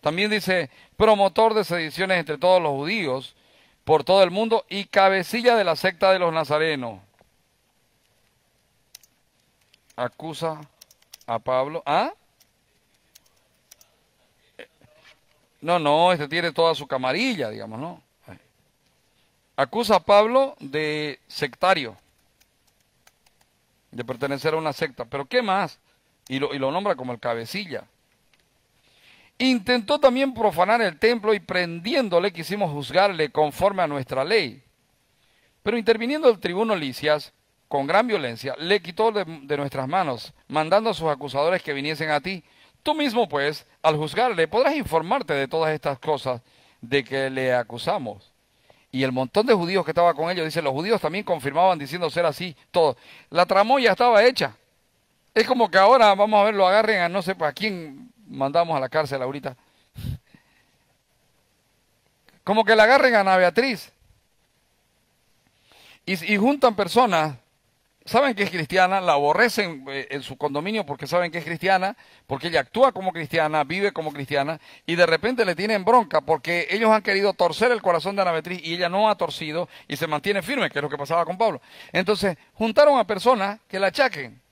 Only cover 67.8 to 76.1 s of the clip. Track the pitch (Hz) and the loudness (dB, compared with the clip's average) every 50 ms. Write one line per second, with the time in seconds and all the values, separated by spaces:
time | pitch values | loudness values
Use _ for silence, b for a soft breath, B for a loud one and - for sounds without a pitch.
67.8 | _ _ _ _ _ - - 233 285 277 233 190 208 175 165 180 156 - 175 185 | _ _ _ _ _ -2 0 2 2 2 0 -2 -4 -4 -2 -6 -6 -2 2 2
68.8 | 185 180 190 190 185 175 151 143 143 147 156 185 233 233 - - 208 175 165 135 | 4 4 2 0 2 2 2 2 2 2 2 2 2 2 2 -2 -4 -4 -6 -12
69.8 | 131 135 139 139 127 - 139 143 127 - 139 - 147 147 139 147 156 196 220 220 | -12 -10 -10 -10 -8 -8 -10 -10 -10 -10 -10 -6 -6 -4 -4 -4 -4 -4 -4 -4
70.8 | 190 143 143 - - - 170 180 175 170 156 170 151 156 170 160 - 185 190 185 | -6 -6 -8 -10 -8 -2 -2 -2 -2 -2 -6 -8 -8 -8 -8 -4 0 2 2 2
71.8 | 185 196 - b b b b b b _ 135 135 - 175 165 156 135 _ - 220 | 2 -2 -6 b b b b b b _ -10 -8 -6 -2 -2 -2 -2 _ 2 2
72.8 | 262 269 208 185 190 185 170 170 156 - - 165 156 151 156 156 147 135 165 190 | 2 2 2 0 -8 -6 -6 -6 -8 -2 0 0 0 2 0 -2 -2 -2 -2 -2
73.8 | 196 202 170 160 160 156 147 147 139 - 143 143 139 147 160 151 B B B B | -2 -2 -2 -4 -8 -8 -8 -10 -8 -4 -2 -2 -2 -2 -6 -10 B B B B
74.8 | B - 170 170 175 165 160 156 - 226 262 240 226 185 170 156 190 214 226 202 | B -4 2 2 4 4 4 0 0 -2 0 0 0 0 0 -4 -2 -2 -2 0
75.8 | 185 202 233 247 220 - | 2 4 4 4 4 2